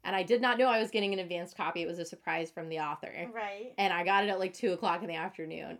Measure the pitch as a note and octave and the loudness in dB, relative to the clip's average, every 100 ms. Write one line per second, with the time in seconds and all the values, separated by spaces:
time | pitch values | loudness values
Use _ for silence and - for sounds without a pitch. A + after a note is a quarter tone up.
0 | - F#3+ F3+ A#3+ B3 A#3 B3+ A3+ A3 A3 | 0 0 4 4 4 6 6 6 2 0
1 | G3+ F#3+ F3 F3 F3 - D#3 E3+ E3 E3+ | 2 0 -2 -6 -8 -4 -4 -2 -4 -4
2 | E3 F3 - E3 E3 - E3 D#3+ D3+ D#3 | -8 -8 -4 -2 -2 -6 -6 -4 -4 -4
3 | - - F3+ A3+ G#3 G3+ B3 - G3 F3 | -8 -8 -8 -6 -8 -8 -8 0 2 4
4 | F3+ G3 G#3 F#3+ F#3+ - A#3 F3 G3+ E3+ | 4 4 4 0 -2 0 0 2 0 0
5 | E3+ D#3+ E3 - D#3+ D#3+ C#3+ | -2 -4 -6 -8 -8 -8 -10